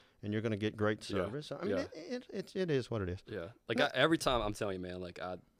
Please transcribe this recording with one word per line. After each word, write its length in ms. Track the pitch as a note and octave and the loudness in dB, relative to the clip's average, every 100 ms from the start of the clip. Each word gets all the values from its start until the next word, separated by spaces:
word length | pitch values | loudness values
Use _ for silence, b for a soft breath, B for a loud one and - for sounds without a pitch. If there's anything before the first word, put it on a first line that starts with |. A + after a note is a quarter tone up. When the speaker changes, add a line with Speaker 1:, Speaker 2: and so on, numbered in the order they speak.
| b b | b b
Speaker 1:
and 80 | G#2 | -4
you're 80 | G#2+ | -2
gonna 160 | A2+ G#2 | 0 0
get 200 | G#2+ G#2+ | 0 2
great 300 | G#2 G#2+ - | 2 2 -2
Speaker 2:
Yeah, 80 | G2 | 0
Speaker 1:
service. 340 | F2+ C3+ D3 | 0 -4 -8
I 120 | C#3+ G3 | -6 0
mean, 120 | G3 | 0
Speaker 2:
yeah. 60 | C#4+ | -2
Speaker 1:
it, 0 | D#4 D#4+ | -8 -8
it, 160 | B3 - | -8 -6
it, 180 | G3+ - G3 | -10 -6 -2
it 160 | F3+ | 2
is 180 | C#3 A#2 | 2 2
what 120 | A2+ | -2
it 80 | F#2 | -2
is. 100 | F#2 - | -4 -6
Speaker 2:
Yeah. 200 | G#2+ E2+ - - | -8 -8 -12 -2
Like, 100 | A#2 | 2
Speaker 1:
No. 80 | C#3+ | 4
Speaker 2:
I, 60 | |
every 240 | B2+ D3+ D#3+ | 6 6 6
time, 240 | D3+ B2 | 4 4
I'm 120 | G#2 | 2
telling 220 | G#2 G#2+ F#2 | 0 -2 -2
you, 40 | |
man, 200 | F#2 F2+ | -4 -6
like, 180 | F2+ - | -8 -6
I, 140 | F2+ F2+ - _ | -6 -6 -12 _